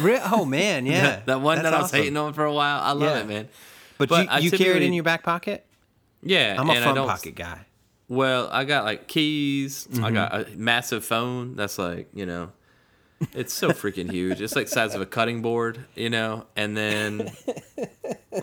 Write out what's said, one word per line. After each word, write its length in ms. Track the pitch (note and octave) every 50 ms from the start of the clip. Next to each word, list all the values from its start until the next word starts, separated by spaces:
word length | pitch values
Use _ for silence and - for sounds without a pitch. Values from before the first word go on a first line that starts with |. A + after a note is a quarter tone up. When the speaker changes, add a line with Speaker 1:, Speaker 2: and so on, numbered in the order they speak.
Speaker 1:
Re-, 180 | D3+ G3 B3 B3+ -
oh, 200 | F#3 A#3 A3 F3
man, 420 | C3+ C3+ D3+ G3 G#3+ F3 C3+ B2
Speaker 2:
<laughs> 60 | C3+ D#3+
Speaker 1:
yeah. 80 | F#3
Speaker 2:
That, 240 | G3 - G#2 G2 A2+
that 140 | C3+ C3 C3
one 160 | C#3 D3+ D#3+ D#3
Speaker 1:
That's 80 | D#3+
Speaker 2:
that 80 | D#3+ D#3+
I 40 | D3+
was 60 | C#3+
Speaker 1:
awesome. 120 | - D#3+ C#3+
Speaker 2:
hating 160 | D3+ C#3 C#3+
on 160 | D3+ D3+ D3+
for 120 | C#3 D3+ D3+
a 80 | D3+
while, 280 | D3 D3 C#3+ C#3+ C#3+ -
I 100 | - C3+
love 100 | C#3+ C#3+ D3 D3+ C#3+
Speaker 1:
Yeah. 20 | A#2+
Speaker 2:
it, 80 | G#2+ G#2+
man. 200 | G#2 G#2+ A2 - - - - - - - - - -
Speaker 1:
But 120 | - C#3 C3
Speaker 2:
But 160 | E3 E3+ F#3
Speaker 1:
you, 40 | D#3
Speaker 2:
I 80 | B2+ C#3+
Speaker 1:
you 100 | D#3 F3
carry 120 | G3 F#3
it 20 | F#3 F#3
in 40 | F3+ F3+
Speaker 2:
typically 140 | F3+ F3+ F3+
Speaker 1:
your 80 | E3+ D#3
back 180 | E3 E3 E3
pocket? 420 | - F3 E3+ F3 - G#3 G3+ - - _ _ _ _ _ _ _ _ _ _ _
Speaker 2:
Yeah, 340 | - E3 F#3+ E3 B2 G#2+ F#2+ -
Speaker 1:
I'm 100 | C3+ D#3+
a 40 |
Speaker 2:
and 80 | A#2+ A#2+
I 20 |
Speaker 1:
front 140 | A#2+ C#3+ C3+
Speaker 2:
don't 100 | C3+ C#3 A#2+
Speaker 1:
pocket 260 | F#2 F2 - E2 E2
guy. 300 | - E2+ E2+ E2+ F2 - _ _ _ _ _ _ _ _ -
Speaker 2:
Well, 400 | B2 C3 C3+ C3 B2+ B2+ A2 -
I 120 | - B2 C3+
got, 200 | C#3 D3 C3+ G#2
like, 240 | G#2+ G#2 - - -
keys. 800 | - E3 D3+ D3+ D3+ D3 C#3+ C#3 C#3 C#3 C3+ C#3 C3+ - - -
I 40 | -
Speaker 1:
Mm-hmm. 180 | A#2+ A2 A2+ A2+
Speaker 2:
got 200 | G2+ F2 - -
a 220 | G#2+ A2 - -
massive 480 | F2+ A2 A#2 A#2 A#2+ A#2+ - B2 G#2+ -
phone 520 | - A#2 A2+ A#2+ B2 B2 B2 B2 B2+ B2+
that's, 220 | - G#2 G2 - -
like, 300 | F#2 F2 F2 E2+ - -
you 140 | - G2+ F#2+
know, 260 | F2+ F2 F2 E2+ F#2+ - _ _ _ _ _ _ _ _ _ _ _ _ - E3 -
it's 200 | - B2+ B2 - -
so 160 | - F#3 D#3+
freaking 400 | - - - G2+ F#2 F#2+ F2 F2+
huge. 300 | F#2+ F2+ F#2 F#2 F#2 -
It's, 120 | G#2 A2 -
like, 140 | C#3+ G#2 -
size 260 | - B2 A2+ G#2 G#2
of 60 | G2
a 60 | F#2+
cutting 340 | - - A#2 A2+ A#2 A#2+ A#2
board, 440 | A2+ A#2 A#2 A#2 A#2 A#2 A2+ B2+ C3+ - -
you 160 | - A#2 A#2
know? 360 | A#2 A2+ A2 A2 A2 A2 A2 _ -
And 220 | G#2+ G#2+ G#2 G#2+
then, 560 | G#2+ G#2+ G#2+ G#2+ G#2+ G#2+ G#2 G#2 G#2+ G#2+ - - - - - - - - - _ D4+ A3+
Speaker 1:
<laughs> 460 | - - _ - - A3+ - _ - - F#3+